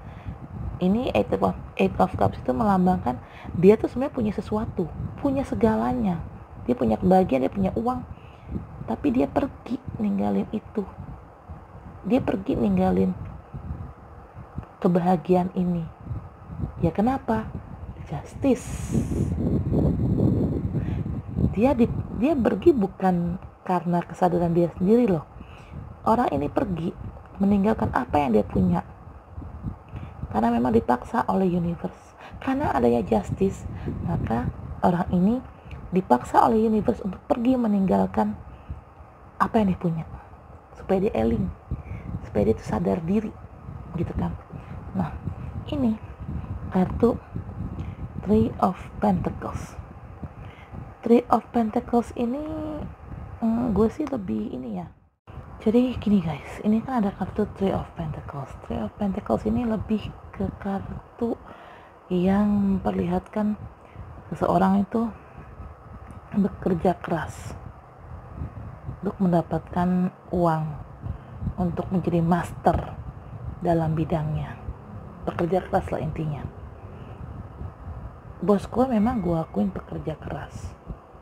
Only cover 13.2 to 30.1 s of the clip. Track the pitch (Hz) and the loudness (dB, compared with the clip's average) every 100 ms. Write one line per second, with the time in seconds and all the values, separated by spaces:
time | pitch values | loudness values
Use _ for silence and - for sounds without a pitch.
13.2 | - - - - - - - - - - | -8 -14 -14 -12 -10 -8 -10 -14 -18 -20
14.2 | - - - - - - 180 175 175 185 | -18 -18 -12 -12 -12 -2 2 2 2 2
15.2 | - 180 185 190 180 175 160 - - - | 4 2 2 -2 0 -2 -4 -10 -10 -10
16.2 | - - - - - - 165 202 233 269 | -10 -18 -14 -8 -8 0 0 2 2 2
17.2 | - 220 214 - - - - - - 151 | 0 -2 -2 -10 -12 -14 -12 -12 -8 -10
18.2 | - - 277 233 - - - - - - | -10 0 2 2 0 -8 0 0 2 0
19.2 | - - - - - - - - - - | 0 0 2 2 2 4 4 2 2 4
20.2 | - - - - - - - - - - | 4 4 2 0 -2 -2 -2 -2 -4 -6
21.2 | - - - 190 254 247 240 - - - | -4 2 2 4 4 6 4 2 -4 0
22.2 | 269 294 226 196 349 269 190 - 185 175 | 2 4 2 6 6 6 4 2 2 4
23.2 | 175 180 - - - 175 175 170 - 165 | 2 -2 -8 -10 0 0 2 0 0 2
24.2 | 175 175 175 170 170 - 185 233 233 160 | 4 4 4 4 4 4 6 6 6 2
25.2 | - - - - - - - - - 233 | 0 -14 -16 -16 -14 -14 -14 -2 2 4
26.2 | 262 277 143 151 196 160 170 - - - | 4 0 0 0 0 0 -4 -6 -12 -12
27.2 | - - 196 202 208 220 233 247 254 147 | -10 0 4 4 4 2 2 0 2 2
28.2 | 131 107 - 101 90 85 - - - - | 4 4 4 2 4 2 -2 -12 -18 -20
29.2 | - - - - - - - - - | -16 -14 -12 -10 -10 -10 -14 -14 -12